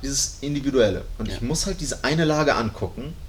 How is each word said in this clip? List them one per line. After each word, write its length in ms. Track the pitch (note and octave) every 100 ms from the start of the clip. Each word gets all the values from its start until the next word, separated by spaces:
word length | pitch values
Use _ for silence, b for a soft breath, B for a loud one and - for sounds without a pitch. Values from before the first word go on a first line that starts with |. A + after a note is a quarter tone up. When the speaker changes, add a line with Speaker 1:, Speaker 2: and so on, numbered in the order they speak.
Speaker 1:
dieses 360 | C3+ C#3 - -
Individuelle. 640 | C#3 C#3+ C3+ C3 G#2 F#2 - -
Und 100 | G#2+
Speaker 2:
Ja. 60 | F2
Speaker 1:
ich 40 |
muss 240 | A#2+ D#3+ G3
halt 140 | F3+
diese 220 | D3 -
eine 220 | C3 D#3+
Lage 320 | D#3 D3+ D3 A#2+
angucken, 580 | A2+ - F#2+ A2+ C#3 E3